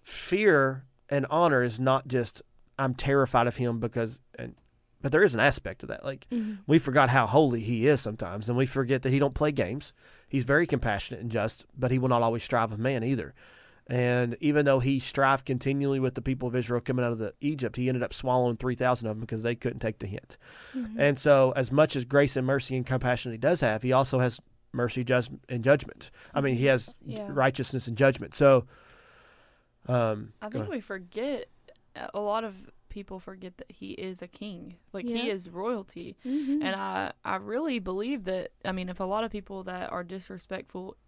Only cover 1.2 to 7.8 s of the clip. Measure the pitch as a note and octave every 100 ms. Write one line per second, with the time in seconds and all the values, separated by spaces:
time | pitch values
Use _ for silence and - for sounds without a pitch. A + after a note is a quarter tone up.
1.2 | C3 D#3 E3+ C3+ B2 A2 C3 C3 C3 B2
2.2 | A#2 - - _ _ - C3+ B2 C#3 C#3
3.2 | C3 B2 A#2+ B2 B2 A#2 A2+ A#2+ A2+ B2+
4.2 | _ - - - _ _ _ _ C#3 D3+
5.2 | G3 A#2 C#3 - - - - - - C3+
6.2 | - A#3+ G#3+ G3+ - D#3+ C#3+ C3+ C3 C3
7.2 | A2+ C3 D3 A#2 G#2+ A#2